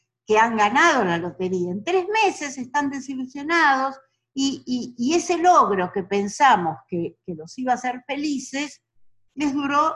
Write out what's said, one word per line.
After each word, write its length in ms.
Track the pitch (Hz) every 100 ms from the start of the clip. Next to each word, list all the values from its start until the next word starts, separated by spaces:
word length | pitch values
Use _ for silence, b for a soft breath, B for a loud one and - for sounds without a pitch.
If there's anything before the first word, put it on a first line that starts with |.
| _ _ -
que 100 | 214
han 180 | 233 226
ganado 480 | 208 240 339 285
la 140 | 190 170
lotería 540 | 175 165 185 185 175
en 120 | 185
tres 220 | 254 381 359 427
meses 340 | 403 - 294 262
están 320 | 247 294 285
desilusionados 1080 | 269 254 262 254 285 294 339 302 269 269 262 _ _ _
y, 280 | - 269 - -
y, 280 | 247 220 -
y 180 | 240 339
ese 220 | 339 339
logro 540 | 359 330 202 196 180
que 120 | 202
pensamos 720 | 180 202 202 - 285 214 170 156 -
que, 300 | 175 170 - -
que 80 |
los 240 | 165 165 -
iba 140 | 254
a 40 | 240
hacer 280 | 254 247 -
felices, 800 | 285 302 277 - 269 294 - _ _ - _ _
les 200 | - 294
duró 420 | 277 277 285 311